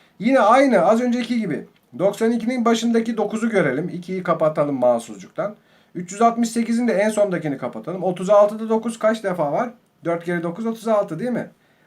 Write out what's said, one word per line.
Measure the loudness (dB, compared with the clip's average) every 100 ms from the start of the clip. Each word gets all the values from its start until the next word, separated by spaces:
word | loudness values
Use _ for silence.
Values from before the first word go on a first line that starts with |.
| _ _
yine | 2 4
aynı | 6 6 6 4 4
az | 2
önceki | 2 -2 -2 -4
gibi. | -2 -4 -8 _ _ -2
Doksan | -2 0 0
ikinin | 0 -2 0
başındaki | 0 2 2 0 0 -2
dokuzu | -4 -2 0
görelim. | 2 2 0 -4
İkiyi | -8 -8 -6
kapatalım | -2 0 0 2 -2 2
mahsuzcuktan. | 2 2 -2 -14 -14 -8 -8 -8 _ _ _
Üç | -12 -12
yüz | 0
altmış | 2 2 -2
sekizin | -2 -2 0 0
de |
en | 2 0
sondakini | 2 0 0 -4 -4
kapatalım. | -6 -8 -10 -4
Otuz | -4 -4 4
altıda | 6 6 2 -2
dokuz | -2 -2 -2
kaç | 0 0
defa | -2 -4 -2
var? | -2 -4 -8 _ _
Dört | -4 -4
kere | -2 -4
dokuz, | -4 -4 -6
otuz | -6 0
altı | 0 0 -4
değil | -4
mi? | -4 -6 -14 _ _